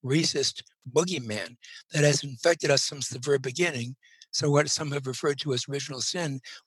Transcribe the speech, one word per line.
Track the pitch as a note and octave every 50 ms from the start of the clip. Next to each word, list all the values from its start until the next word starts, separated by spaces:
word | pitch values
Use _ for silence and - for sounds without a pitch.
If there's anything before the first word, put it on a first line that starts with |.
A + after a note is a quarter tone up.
| -
racist | B2+ A2 B2 - - - D3 C3+ - - - - _ _ _ - B2+ A#2+
boogeyman | D3+ F3 F3+ F3+ C#3+ B2 A2+ G#2+ G#2 F#2 E2+ A#2+ _ - - - - - _ -
that | D#3 D3
has | D3 C#3+ C3+ -
infected | C#3+ C3 A#2 - E3+ E3+ D#3 - D3+
us | C#3+ C3+ -
since | - - C#3+ B2 -
the | B2+ B2+
very | B2 C#3+ C#3 C3+
beginning, | C3 C3+ B2 D#3+ F3+ F3 D3 B2 A#2 B2 C3 _ _ _ _ _ - _ -
so | - D3+ D3
what | C#3+ C#3+ D3 C#3
some | - - D#3+ C#3+ C#3+
have | C#3+ C3+
referred | C3 B2 - - D3+ C#3+ C3
to | - D3+ C3
as | B2 - -
original | C#3 C#3+ C3 - C3+ B2 A#2
sin, | - - F3+ E3+ D3+ C#3 C3 - - - - _